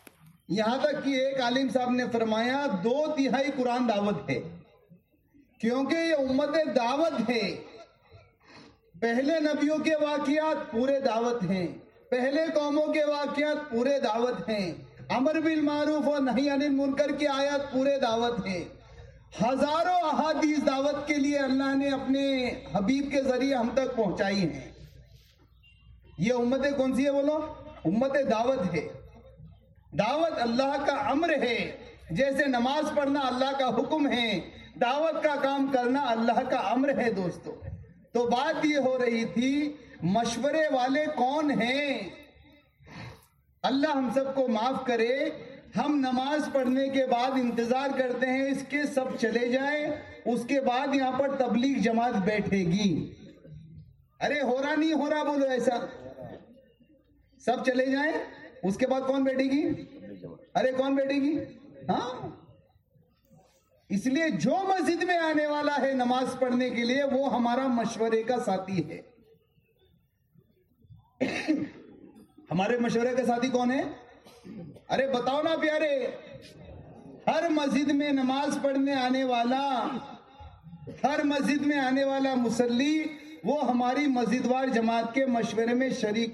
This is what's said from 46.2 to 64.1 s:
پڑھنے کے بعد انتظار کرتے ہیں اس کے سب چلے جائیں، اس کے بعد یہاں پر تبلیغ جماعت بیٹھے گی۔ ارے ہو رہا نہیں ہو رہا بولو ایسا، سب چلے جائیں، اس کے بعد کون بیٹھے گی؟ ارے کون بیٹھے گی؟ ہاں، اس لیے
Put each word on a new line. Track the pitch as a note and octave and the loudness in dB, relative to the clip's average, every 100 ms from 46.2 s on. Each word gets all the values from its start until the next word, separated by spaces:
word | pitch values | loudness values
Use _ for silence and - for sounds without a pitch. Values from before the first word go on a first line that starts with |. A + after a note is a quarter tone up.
| C4 D4+ - | 0 -2 0
پڑھنے | C#4 B3+ C4 C4+ | 0 2 2 2
کے | C4+ B3+ | 2 2
بعد | A#3+ B3+ | 2 2
انتظار | C4 A#3+ A#3 A#3 B3+ C#4 B3+ | 0 0 0 0 0 0 0
کرتے | B3+ A#3+ B3+ | -2 0 0
ہیں | C4 | 0
اس | C4+ C4+ - | 0 -2 -4
کے | D4 C#4+ C4 | -2 -2 0
سب | A#3 - | -2 0
چلے | A3+ A3+ A#3+ | 0 2 2
جائیں، | B3+ C#4 D4+ D4+ D4 - - - | 0 0 -2 -2 -6 -10 -10 -4
اس | A#3+ - | -2 0
کے | C#4 | 0
بعد | B3 B3 C#4+ C4+ | 2 0 0 0
یہاں | C4 B3+ | 0 0
پر | C#4 C4+ | 0 0
تبلیغ | B3 A3+ C4+ B3+ | 2 2 2 2
جماعت | G#3 A3+ A#3+ | 2 2 2
بیٹھے | G#3 F#3 G#3 - G3 | 2 0 0 2 0
گی۔ | F3 F#3 G3+ D#3 - - - - - - - - - - _ - | 2 2 2 2 -2 -10 -20 -20 -20 -20 -20 -20 -20 -20 _ -4
ارے | G#3+ D4 | -2 0
ہو | B3 B3+ | 0 0
رہا | C#4 D4+ | 0 2
نہیں | D#4+ | 2
ہو | D4+ D4 | 2 0
رہا | D4+ | -2
بولو | C#4+ C#4+ C4+ | -2 0 0
ایسا، | B3+ A#3 A#3+ - - - - B2 - - B3 - _ _ _ _ _ _ _ - | 0 0 0 -2 -10 -16 -14 -16 -16 -20 -20 -20 _ _ _ _ _ _ _ -2
سب | B3 B3+ | 0 2
چلے | B3+ C4 | 2 2
جائیں، | C4+ D4+ D#4 - - - - | 0 0 -2 -6 -14 -20 -6
اس | F#3 G3 | -4 0
کے | B3+ | 0
بعد | C4 | 0
کون | C4 C4+ | 0 0
بیٹھے | C4+ C4 | 2 2
گی؟ | C4+ C#4 E4+ - - - - F#3+ - - - - | 2 2 0 -4 -8 -16 -16 -16 -16 -18 -6 0
ارے | B3+ | 0
کون | B3+ C4+ C#4 | 2 0 0
بیٹھے | C4+ C#4 | 0 0
گی؟ | C#4 D#4+ - - - - - | 0 -2 -4 -14 -20 -10 -4
ہاں، | G#3+ B4 B4+ - - - - _ _ _ _ _ _ _ - _ _ _ _ - | -2 -2 -6 -10 -14 -20 -20 _ _ _ _ _ _ _ -20 _ _ _ _ -6
اس | G3 | -2
لیے | B3+ | 0